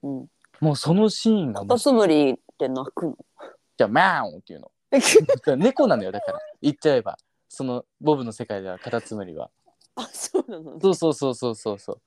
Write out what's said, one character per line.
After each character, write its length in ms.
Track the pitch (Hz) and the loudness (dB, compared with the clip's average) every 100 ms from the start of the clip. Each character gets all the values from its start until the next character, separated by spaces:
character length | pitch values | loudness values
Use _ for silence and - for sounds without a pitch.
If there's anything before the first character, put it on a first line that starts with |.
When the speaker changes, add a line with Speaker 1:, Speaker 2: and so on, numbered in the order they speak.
Speaker 1:
う 60 | 143 | -8
ん。 220 | 135 127 _ _ _ | -10 -10 _ _ _
Speaker 2:
も 120 | 151 | 0
う 40 | 143 | 0
そ 180 | 143 | 0
の 160 | 180 220 | 2 2
シ 200 | - 226 | 2 0
ー 160 | 220 151 | 2 0
ン 20 | |
が 80 | 98 | -4
も 60 | 143 | 0
う 20 | |
Speaker 1:
カ 60 | |
タ 60 | 240 | 0
ツ 120 | 285 | 4
ム 160 | 247 202 | 4 4
リ 220 | 156 143 | 4 4
っ 40 | 127 _ _ | 0 _ _
て 120 | 143 | -4
鳴 140 | 131 135 | -4 -8
く 200 | - 165 | -6 -8
の？ 100 | - - _ - - _ _ | -8 -16 _ -20 -20 _ _
Speaker 2:
じ 60 | |
ゃ 60 | 110 | 0
あ、 20 | |
マ 320 | 120 190 165 110 | 4 2 0 -6
ウ 60 | |
ン 40 | 80 | -10
っ 20 | |
て 100 | _ | _
い 40 | 78 | -20
う 40 | |
の。 100 | - _ | -20 _
Speaker 1:
<laughs> 140 | _ | _
Speaker 2:
だ 80 | 277 - 440 156 285 | 0 6 6 6 0
か 100 | - | 2
ら 60 | 135 | 2
猫 320 | 202 269 277 | 2 4 2
な 80 | 131 | 2
の 80 | |
よ、 80 | 95 | 0
だ 80 | 101 | -6
か 100 | 587 | -6
ら。 80 | 605 622 - | -8 -12 -4
言 120 | 143 | -4
っ 20 | 147 | 0
ち 120 | 156 | 2
ゃ 60 | |
え 80 | 135 | 2
ば。 160 | 107 - _ _ _ | 0 -10 _ _ _
そ 160 | - | -10
の、 200 | 135 123 - _ | -6 -6 -10 _
ボ 140 | 143 | 0
ブ 80 | 147 | 0
の 80 | 120 | 0
世 160 | 110 120 | -10 -8
界 160 | 101 | -8
で 60 | 95 | -8
は 100 | 92 | -12
カ 140 | - | -6
タ 80 | 117 | -8
ツ 160 | - 107 | -6 -12
ム 80 | |
リ 100 | 95 | -12
は。 160 | 78 - _ _ _ _ - | -12 -14 _ _ _ _ -16
Speaker 1:
あ、 120 | 226 | -14
そ 320 | - - - - | -12 -6 -6 -6
う 20 | |
な 120 | 190 | -12
の 140 | 160 | -16
ね。 40 | 160 | 0
Speaker 2:
そ 100 | 190 | 0
う 40 | |
そ 140 | 175 165 | 2 0
う 60 | |
そ 160 | 143 139 | 0 -2
う 40 | |
そ 160 | 123 123 | -2 -6
う 40 | 110 | -6
そ 160 | - | -6
う 60 | 101 | -8
そ 120 | - | -10
う。 60 | - | -14